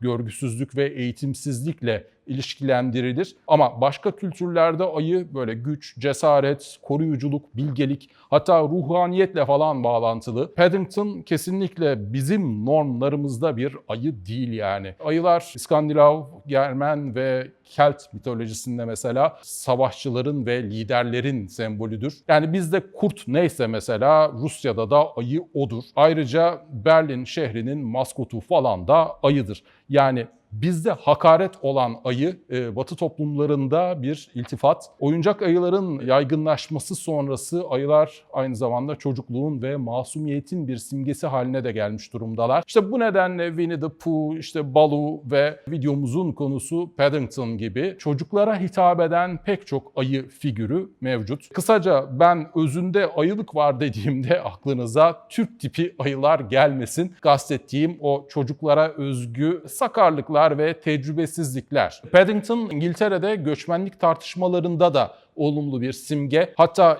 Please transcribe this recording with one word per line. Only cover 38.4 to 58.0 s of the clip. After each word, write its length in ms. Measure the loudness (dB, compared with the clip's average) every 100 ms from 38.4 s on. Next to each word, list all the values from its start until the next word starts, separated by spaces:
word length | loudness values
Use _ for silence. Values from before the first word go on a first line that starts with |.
| -4 -2
zamanda 400 | -2 -2 -4 -6
çocukluğun 680 | -4 -4 -6 -4 -4 -4
ve 140 | -4 -6
masumiyetin 920 | -4 -6 -6 -6 -6 -6 -6 -6 -6
bir 80 | -6
simgesi 500 | -8 -6 -6 -4 -4
haline 380 | -2 -2 -4
de 80 | -4
gelmiş 400 | -4 -4 -6 -10
durumdalar. 520 | -10 -8 -2 0 0 0
İşte 260 | 0 2
bu 80 | 0
nedenle 480 | 0 2 0 -2 -4
Winnie 320 | -2 -4 -4
the 80 | -6
Pooh, 500 | -6 -4 -2 -2 -6
işte 360 | -8 -6 0
Baloo 480 | 4 4 4 -2 -6 -2
ve 300 | 2 2 -2 -8
videomuzun 640 | -4 -2 -2 -2 -2 -2
konusu 640 | -2 -4 -4 -4 -6 -4 2
Paddington 640 | 2 2 -4 -6 -6 -6
gibi 380 | -6 -4 -4 -4
çocuklara 600 | -4 -4 -2 2 2 0
hitap 400 | -2 2 4 4
eden 380 | 2 2 0 -4
pek 220 | -4 -4 -4
çok 260 | -6 -6 -4
ayı 320 | -2 -2 -6
figürü 640 | -6 -6 -4 -2 -2 -4 _
mevcut. 480 | -4 -2 -4 -8 -8
Kısaca 580 | -4 2 2 4 2 2
ben 380 | 4 4 4 0
özünde 520 | -2 -2 -2 -2 0 0
ayılık 480 | 0 0 -2 -4
var 260 | 0 0 2
dediğimde 640 | -2 -4 -2 -2 0 0
aklınıza 840 | -2 -8 -4 -4 0 4 4 4 -6
Türk 320 | -4 -4 -4
tipi 340 | -8 -4 -4 -4
ayılar 420 | -4 0 2 2
gelmesin. 720 | 2 4 4 4 -4 -4 -6 0
Kastettiğim 760 | 4 4 2 -6 -4 -2 -2 -2